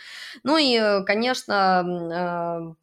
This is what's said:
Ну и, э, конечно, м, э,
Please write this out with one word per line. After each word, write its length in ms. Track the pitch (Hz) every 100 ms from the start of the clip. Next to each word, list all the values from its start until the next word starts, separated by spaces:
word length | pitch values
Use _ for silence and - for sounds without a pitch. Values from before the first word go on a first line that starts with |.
| - - - 277
Ну 140 | 247 320
и, 180 | 285 233
э, 260 | 214 202
конечно, 760 | 190 208 240 254 - 202 190 185 175
м, 840 | 175 170 165 180 175 170 170 165
э, 20 | 160